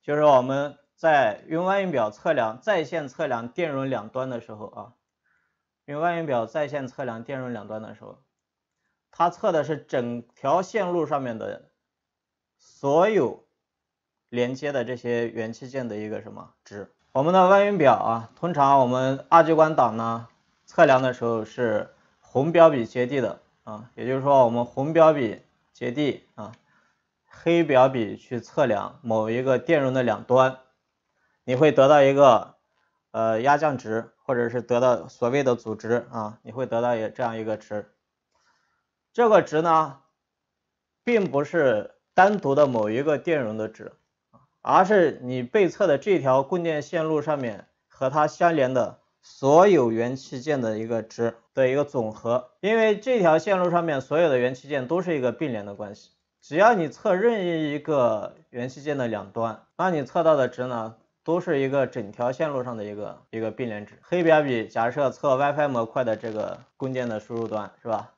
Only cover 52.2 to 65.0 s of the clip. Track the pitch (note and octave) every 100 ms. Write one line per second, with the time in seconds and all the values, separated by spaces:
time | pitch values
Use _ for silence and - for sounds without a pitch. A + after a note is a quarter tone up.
52.2 | A#2 B2 - _ F#3+ A3+ A3 G#3 C4 B3
53.2 | F3 D#3+ G#3+ F#3+ F3+ E3+ E3 C#3 C3 C#3+
54.2 | - B2+ B2 C3 C#3+ C#3+ B2+ E3+ F3+ D3+
55.2 | A#2+ A#2 D3+ A2 G2+ G2 G#2 G#2 _ _
56.2 | _ _ _ D3 G#3+ A3 D3+ - A3 F#3
57.2 | A#3 A3 F3 E3 D3+ C#3+ D3 D3 A#2+ G#2+
58.2 | F#2 - _ B2 B2+ D3 C#3+ C#3 A#2+ G#2+
59.2 | G2 A#2 A2+ A2 _ - F#3 D#3+ B2+ F3+
60.2 | D#3+ D3 B2 - B2+ A#2+ A2 - _ _
61.2 | - F3 F3+ C#3+ C3+ C#3 B2+ C3 G2+ G#2+
62.2 | A#2+ - D#3 C#3 B2 A2+ G#2 G#2 G2+ -
63.2 | _ A2+ A2 A2 B2 G#2 G#2 - _ F3+
64.2 | E3 D#3 C#3+ A#2+ G2+ A#2 A#2 D3